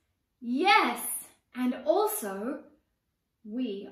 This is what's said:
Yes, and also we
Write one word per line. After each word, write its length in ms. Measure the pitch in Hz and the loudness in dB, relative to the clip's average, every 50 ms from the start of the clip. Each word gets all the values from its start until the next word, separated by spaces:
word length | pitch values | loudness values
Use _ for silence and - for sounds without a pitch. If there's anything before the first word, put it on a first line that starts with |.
| _ _ _ _ _ _ _ _ | _ _ _ _ _ _ _ _
Yes, 600 | - 233 247 269 339 381 403 427 339 254 226 - - - - - - - - _ _ _ - | -6 -2 0 2 4 6 6 6 4 2 0 -2 -6 -6 -8 -8 -10 -12 -20 _ _ _ -8
and 200 | 240 254 247 240 - - | -2 0 0 0 0 2
also 720 | - - 359 427 415 415 - - 202 190 196 202 240 302 - - - _ _ _ _ _ _ _ _ _ _ _ _ _ _ - | 2 4 4 4 2 0 -2 -6 -6 -6 -6 -6 -6 -6 -8 -10 -16 _ _ _ _ _ _ _ _ _ _ _ _ _ _ -16
we 440 | 220 208 247 262 233 196 196 208 - | -10 -6 -4 -4 -4 -4 -6 -10 -12